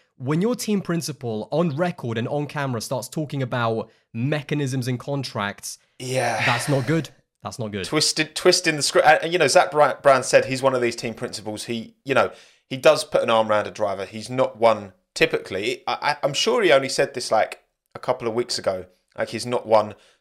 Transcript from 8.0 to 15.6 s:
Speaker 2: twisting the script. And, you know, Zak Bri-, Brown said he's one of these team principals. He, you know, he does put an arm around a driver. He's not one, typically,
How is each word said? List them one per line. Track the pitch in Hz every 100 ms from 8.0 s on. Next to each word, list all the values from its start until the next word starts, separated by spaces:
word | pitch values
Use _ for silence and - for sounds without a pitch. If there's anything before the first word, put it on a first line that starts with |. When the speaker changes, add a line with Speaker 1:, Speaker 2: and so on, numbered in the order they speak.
| - - 151 -
Speaker 2:
twisting | 185 175 170 151
the |
script. | 139 180 147
And, | 156 165
you | 170
know, | 147
Zak | 180 165
Bri-, | 151 143 123
Brown | 143 131
said | 123 139
he's | 117 131
one | 135
of | 127
these | 120
team | 117 -
principals. | 110 123 - 104 104
He, | - 117 101 _
you | 131
know, | 127 95 - - _ _
he | 131
does | 156 147
put | - -
an | 113
arm | 113 107
around | 107 101
a |
driver. | 92 104 98
He's | 95 110 110
not | 127 131 107
one, | 113 107 98 _ _
typically, | - 160 - - 95